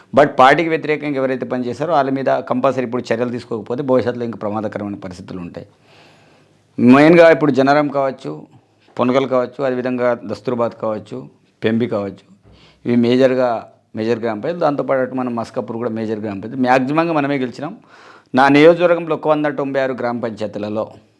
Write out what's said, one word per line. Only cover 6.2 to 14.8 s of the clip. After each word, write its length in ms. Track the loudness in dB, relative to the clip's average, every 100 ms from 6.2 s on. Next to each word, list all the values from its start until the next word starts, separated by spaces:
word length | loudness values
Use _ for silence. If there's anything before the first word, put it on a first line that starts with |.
| _ _ _ _ _ 2
మెయిన్గా 520 | 6 8 8 8 8
ఇప్పుడు 200 | 6 2
జనరాం 360 | 2 4 2 0
కావచ్చు, 600 | -2 -4 -6 -12 -14 -18 _ _ _ _ -2
పొనగల్ 280 | 0 2 0
కావచ్చు, 360 | 0 -2 -4
అదేవిధంగా 540 | -4 -4 -4 -2 -2 -2
దస్తూర్బాద్ 480 | -6 -8 -6 -4 -4 -4
కావచ్చు, 480 | -6 -8 -10 -16 -16 _ _ _
పెంబి 240 | -2 0 -2
కావచ్చు, 480 | -4 -6 -10 _ _ _ _ _ _ -2
ఇవి 100 | 2
మేజర్గా, 720 | 4 4 2 2 -2 -4 -8 _ _ -6
మేజర్ 240 | -2 -2
గ్రామ 200 | -4 -4
పంచాయతీ. 200 | -6 -2
దాంతోపాటు 420 | -2 -2